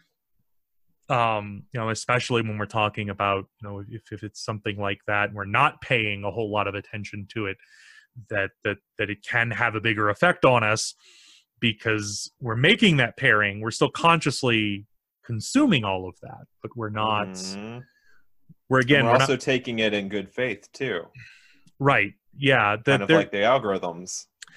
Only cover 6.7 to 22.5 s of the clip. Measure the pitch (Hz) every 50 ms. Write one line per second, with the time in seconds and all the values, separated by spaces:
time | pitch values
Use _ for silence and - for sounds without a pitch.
6.7 | 98 101 - _ - 107 101 - - 104 98 - - 113 107 98 98 - _ _
7.7 | _ - - - - - _ _ _ 120 104 - 110 101 98 98 - _ - 107
8.7 | 101 101 _ _ _ - 110 104 104 - - - 123 120 117 117 110 98 120 117
9.7 | 110 110 101 117 107 107 107 104 101 - 170 180 175 - - 135 127 117 110 107
10.7 | 110 110 - - - _ _ - - - - - - _ _ _ _ _ 123 117
11.7 | 107 - - 117 110 107 104 101 104 - - - _ _ 135 117 110 117 135 175
12.7 | 226 - 233 196 160 139 123 110 - - 139 127 110 104 104 101 98 104 110 113
13.7 | - - 156 - - - - 165 165 165 - 147 127 - - 123 117 110 107 104
14.7 | 101 101 104 - _ _ _ _ _ _ _ - 117 107 - - - 262 302 269
15.7 | 180 127 107 98 95 92 92 92 - _ - - - - - - _ _ - 110
16.7 | - 120 110 107 107 107 107 110 107 104 104 95 92 92 95 95 98 101 104 110
17.7 | 117 123 127 - _ _ _ _ - - _ _ _ _ _ - - _ _ -
18.7 | 131 131 127 123 143 139 131 117 120 127 135 139 131 123 - 151 131 123 - 123
19.7 | 117 113 110 107 104 104 98 95 101 101 95 - _ - 127 127 98 101 - _
20.7 | - - 139 127 98 85 82 - _ 123 - - - _ _ _ _ _ _ -
21.7 | _ - 135 139 135 113 101 95 - _ _ _ _ 139 139 135